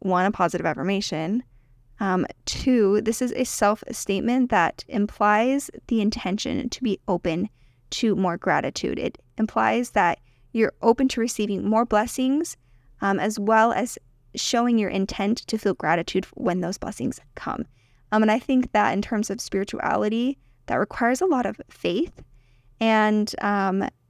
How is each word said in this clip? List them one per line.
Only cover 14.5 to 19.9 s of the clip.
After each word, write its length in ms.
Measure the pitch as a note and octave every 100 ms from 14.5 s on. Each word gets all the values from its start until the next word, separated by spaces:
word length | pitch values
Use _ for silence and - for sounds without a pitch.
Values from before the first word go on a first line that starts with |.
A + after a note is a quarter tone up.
| A#3 A#3+ A#3
your 120 | G3+
intent 480 | F#3+ G3 - G3+ A#3 -
to 120 | A3
feel 160 | G3+
gratitude 520 | F3+ D3+ E3+ - F#3+ -
when 260 | - A3 F3+
those 180 | F3+ G#3
blessings 420 | - - B2+ - -
come. 320 | - - - - _ _ _ -
Um, 100 | G#3+
and 80 | G#3+
I 80 | A3+
think 340 | - C4 B3
that 200 | G#3+ G3+
in 100 | F#3+
terms 280 | - A3 A3
of 100 | A3+
spirituality, 960 | - F#3+ G3 - -